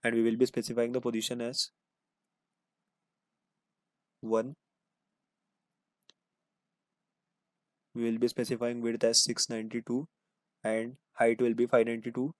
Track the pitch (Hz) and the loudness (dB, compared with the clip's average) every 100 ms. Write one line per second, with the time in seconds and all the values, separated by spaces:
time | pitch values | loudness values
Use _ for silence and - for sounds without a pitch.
0 | 117 117 113 113 127 - 113 117 117 127 | 2 4 4 4 2 0 -4 -2 0 0
1 | 120 113 110 123 120 139 - _ _ _ | -2 -2 -4 -4 -6 -4 -6 _ _ _
2 | _ _ _ _ _ _ _ _ _ _ | _ _ _ _ _ _ _ _ _ _
3 | _ _ _ _ _ _ _ _ _ _ | _ _ _ _ _ _ _ _ _ _
4 | _ _ 113 113 120 151 _ _ _ _ | _ _ -2 0 0 -8 _ _ _ _
5 | _ _ _ _ _ _ _ _ _ _ | _ _ _ _ _ _ _ _ _ _
6 | _ _ _ _ _ _ _ _ _ _ | _ _ _ _ _ _ _ _ _ _
7 | _ _ _ _ _ _ _ _ _ 117 | _ _ _ _ _ _ _ _ _ -4
8 | 117 113 120 - 120 120 120 120 117 113 | -2 0 0 0 -4 -2 -4 -2 -4 0
9 | 117 117 - 117 - 113 110 120 113 123 | 2 4 2 -2 -4 -4 -6 -8 -4 -4
10 | 156 _ _ _ _ _ 110 110 117 131 | -6 _ _ _ _ _ -4 -2 -4 -10
11 | _ - 117 117 123 117 120 127 113 117 | _ 2 2 4 2 2 4 4 4 0
12 | 117 117 135 - | -6 -6 -6 -6